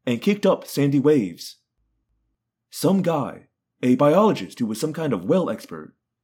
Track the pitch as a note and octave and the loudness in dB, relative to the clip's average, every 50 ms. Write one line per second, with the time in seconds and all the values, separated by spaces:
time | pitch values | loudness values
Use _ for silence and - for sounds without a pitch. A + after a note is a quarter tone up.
0 | _ B2+ A#2+ A2+ - G3+ G#3 G#3 - F#3+ E3+ - - - - C#3 C#3 C#3+ C#3 C#3+ | _ -4 -4 0 0 -2 0 2 2 0 0 0 -4 -8 -2 0 0 2 2 2
1 | B2 D3 D#3 C3+ G#2 F2+ E2 - - - - _ _ _ _ _ _ _ _ _ | 4 4 4 4 2 -2 -8 -12 -16 -18 -20 _ _ _ _ _ _ _ _ _
2 | _ _ _ _ _ _ _ _ _ _ _ _ _ _ - - - D#3+ F#3+ G3 | _ _ _ _ _ _ _ _ _ _ _ _ _ _ -10 -2 0 2 2 2
3 | E3+ E3+ E3 D3 B2 F2+ - - - _ _ _ _ _ _ _ - B2+ B2+ B2+ | 0 0 -2 -2 -4 -6 -10 -14 -20 _ _ _ _ _ _ _ 0 0 2 4
4 | D3 D3 D#3 F#3+ A3 G#3 D3 - F#2+ - - - B2 G#2+ A2 - - D#3 D3 E3+ | 4 4 6 6 4 4 2 0 -6 -12 -8 -6 -6 -6 -4 -4 -6 -6 -4 -4
5 | D#3+ D3 A#2 F#2 E2+ G#2+ E3 F#3 E3 - G#2+ - - - F2 D#2 D#2 - _ _ | -4 -2 -4 -4 -2 0 0 0 0 -2 -6 -10 -10 -14 -16 -16 -16 -18 _ _
6 | _ _ _ _ | _ _ _ _